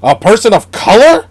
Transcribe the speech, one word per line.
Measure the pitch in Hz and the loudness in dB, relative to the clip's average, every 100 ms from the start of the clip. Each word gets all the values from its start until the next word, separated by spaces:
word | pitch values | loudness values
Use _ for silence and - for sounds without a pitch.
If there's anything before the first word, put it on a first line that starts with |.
A | 147 151 | -2 -4
person | 185 220 226 | 0 0 0
of | 190 - | -2 -4
color? | - - 202 285 339 440 | -12 -2 2 2 2 -4